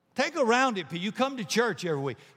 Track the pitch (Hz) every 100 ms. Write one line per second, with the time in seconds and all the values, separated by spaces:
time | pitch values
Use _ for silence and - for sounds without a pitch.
0 | _ - 311 330 233 240 262 196 147 170
1 | 196 - 262 262 190 208 233 175 175 143
2 | 139 117 -